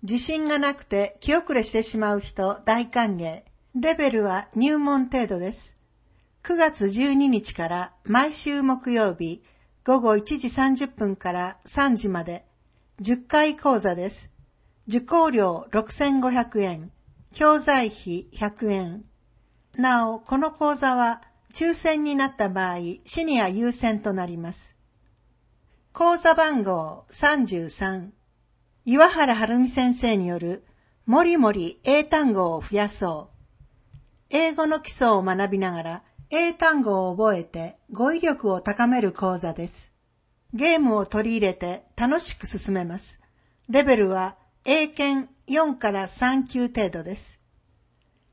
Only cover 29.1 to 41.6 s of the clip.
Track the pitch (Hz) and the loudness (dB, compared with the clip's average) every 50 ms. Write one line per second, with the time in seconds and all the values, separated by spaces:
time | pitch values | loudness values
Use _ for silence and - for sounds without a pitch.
29.1 | 370 330 302 262 233 220 226 214 233 247 254 254 - - 254 247 247 247 - 233 | 8 4 2 2 2 2 0 0 2 2 2 2 2 0 2 2 2 2 2 0
30.1 | 220 196 185 175 175 175 170 170 180 202 _ _ _ _ _ _ _ _ _ - | 2 2 0 -2 -4 -4 -4 -6 -6 -8 _ _ _ _ _ _ _ _ _ 2
31.1 | 226 285 349 339 339 339 254 214 208 202 175 170 - _ _ - 269 294 302 302 | 4 4 4 4 4 4 4 2 2 0 -4 -6 -8 _ _ 2 2 2 2 2
32.1 | - 311 302 262 220 190 185 170 165 160 - - 208 202 208 208 - - - 175 | 0 2 2 2 2 2 0 0 -2 -4 -6 -2 -2 0 0 0 -2 -4 -4 -4
33.1 | 165 151 147 - _ - - _ _ _ - _ _ _ _ _ _ - - _ | -4 -6 -10 -14 _ -20 -20 _ _ _ -20 _ _ _ _ _ _ -20 -20 _
34.1 | _ _ _ _ - 294 330 320 311 294 320 311 311 302 302 - - - 262 233 | _ _ _ _ 0 2 2 2 0 0 0 0 0 -2 -4 -8 -4 0 2 4
35.1 | 220 196 185 190 185 185 196 196 196 196 190 185 175 170 165 165 165 180 _ _ | 4 4 2 0 0 0 0 0 0 -2 -2 -2 -4 -6 -8 -8 -10 -10 _ _
36.1 | _ _ - _ - 311 339 339 330 - - 320 311 294 254 214 202 190 185 185 | _ _ -14 _ -2 0 0 0 0 2 2 2 4 4 2 2 2 0 0 -2
37.1 | 180 180 220 220 202 175 165 170 - 170 165 170 - _ _ _ - 190 240 277 | 0 2 2 2 2 2 -2 -6 -10 -10 -10 -10 -12 _ _ _ -4 -2 0 0
38.1 | 320 330 339 330 285 - - 214 190 180 180 - 202 208 240 240 254 254 220 196 | 0 0 0 0 -2 0 0 -2 -2 -2 -2 -4 0 2 2 2 2 2 2 0
39.1 | 180 - - 185 185 180 - 170 160 - 170 180 - - - _ _ _ _ _ | -2 0 -2 -2 -2 -2 -4 -6 -6 -8 -10 -12 -12 -14 -20 _ _ _ _ _
40.1 | _ _ _ _ _ _ _ _ - 220 269 330 330 330 294 254 220 214 196 196 | _ _ _ _ _ _ _ _ -8 -2 0 2 2 4 4 2 2 0 -2 -2
41.1 | - 214 214 226 226 226 208 190 180 - | -2 -2 -2 0 0 0 0 0 -2 -2